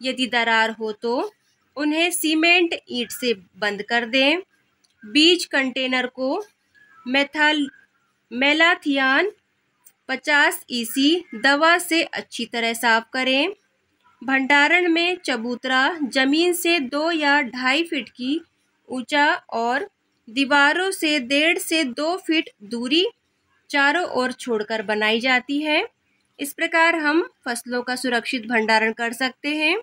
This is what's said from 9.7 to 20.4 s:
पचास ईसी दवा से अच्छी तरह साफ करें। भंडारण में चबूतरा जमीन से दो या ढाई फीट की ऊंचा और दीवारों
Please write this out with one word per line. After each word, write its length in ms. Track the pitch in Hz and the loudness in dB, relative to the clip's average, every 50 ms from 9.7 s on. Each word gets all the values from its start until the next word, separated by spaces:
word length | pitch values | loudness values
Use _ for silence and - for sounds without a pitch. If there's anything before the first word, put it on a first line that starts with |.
| _ _ _ - _ _ _ - | _ _ _ -20 _ _ _ -10
पचास 560 | 262 254 - 302 302 285 302 339 370 - - - | -10 -6 -2 0 2 4 4 2 0 -2 -8 -8
ईसी 540 | 262 240 233 226 - 277 269 294 330 359 349 - - | -6 -6 -6 -4 -2 2 2 2 2 0 -2 -6 -6
दवा 440 | 214 233 269 285 285 320 330 339 359 | 0 2 2 4 4 4 4 4 2
से 240 | 349 - 320 330 | 2 0 0 0
अच्छी 440 | 320 - - - 214 - - - 233 | -2 -2 -6 -10 -10 -10 -10 -10 -10
तरह 260 | 220 - 233 226 226 | -8 -4 -4 -2 -2
साफ 320 | 226 226 - 233 226 226 220 - | -2 0 2 4 4 2 2 -2
करें। 380 | - 262 262 262 262 269 302 381 415 - _ _ _ _ _ _ _ _ _ _ _ - 233 | -4 -2 0 2 2 2 0 0 -4 -8 _ _ _ _ _ _ _ _ _ _ _ -10 -4
भंडारण 640 | 240 269 269 269 254 285 285 285 302 330 359 359 349 | -2 0 0 2 4 4 4 4 4 4 2 2 2
में 280 | 320 339 339 359 359 349 - | 2 2 0 0 -2 -4 -4
चबूतरा 720 | - 262 226 220 247 247 226 - 262 262 262 269 302 359 320 | -4 -4 -4 -4 -6 -6 -6 -4 -2 0 0 0 0 -2 -4
जमीन 500 | 294 220 - 269 262 269 285 320 349 359 | -6 -4 0 0 0 2 2 2 2 2
से 280 | 349 349 - 339 339 349 | 0 0 0 0 0 0
दो 300 | 269 240 285 285 302 339 | -2 -4 -4 -2 -2 -2
या 320 | 339 311 302 285 285 294 | -2 0 0 2 2 2
ढाई 420 | 285 226 240 247 254 254 269 311 339 | 0 -2 -6 -4 -2 0 0 0 -2
फीट 240 | 339 330 269 220 - | -4 -6 -8 -8 -10
की 320 | _ - 247 262 294 339 339 _ _ _ _ _ _ _ _ - | _ -8 -6 -4 -6 -6 -8 _ _ _ _ _ _ _ _ -12
ऊंचा 460 | 247 262 233 - 302 285 294 302 349 | -10 -10 -6 -2 0 2 2 2 2
और 560 | 339 - - - 226 233 233 247 285 403 403 _ _ _ _ _ _ _ 233 | -2 -4 -6 -6 -2 -2 0 0 -2 -4 -6 _ _ _ _ _ _ _ -6
दीवारों 600 | 214 269 | -4 -2